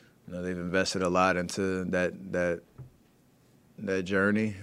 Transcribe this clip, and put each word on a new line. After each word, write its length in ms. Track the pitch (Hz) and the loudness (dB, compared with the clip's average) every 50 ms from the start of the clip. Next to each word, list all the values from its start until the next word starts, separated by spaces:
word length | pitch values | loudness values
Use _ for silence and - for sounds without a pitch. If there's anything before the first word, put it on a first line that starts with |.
| - _ _ _ _ - | -20 _ _ _ _ -12
you 60 | 87 | -10
know, 80 | 90 90 | -8 -6
they've 160 | 90 90 90 | -6 -4 -4
invested 420 | 87 87 85 95 95 - - 98 | -4 0 2 2 2 2 0 0
a 80 | 92 90 | 0 2
lot 300 | 90 90 92 95 90 87 | 4 4 4 4 4 2
into 460 | 90 85 - - 98 95 95 92 92 | 0 -2 -2 -2 -2 -2 -2 -2 -2
that, 260 | 90 90 90 90 87 90 90 92 92 | -2 0 0 0 0 -2 -6 -10 -6
that, 300 | 90 90 87 87 85 85 - _ _ - - - - _ _ _ _ _ _ _ _ _ _ _ _ _ _ _ _ - | -2 -2 0 0 -2 -4 -6 _ _ -20 -20 -20 -20 _ _ _ _ _ _ _ _ _ _ _ _ _ _ _ _ -8
that 240 | 110 98 95 95 92 | -4 -2 0 0 0
journey. 520 | 87 98 95 95 101 104 107 110 110 104 92 | 0 2 2 4 4 4 2 0 0 -4 -6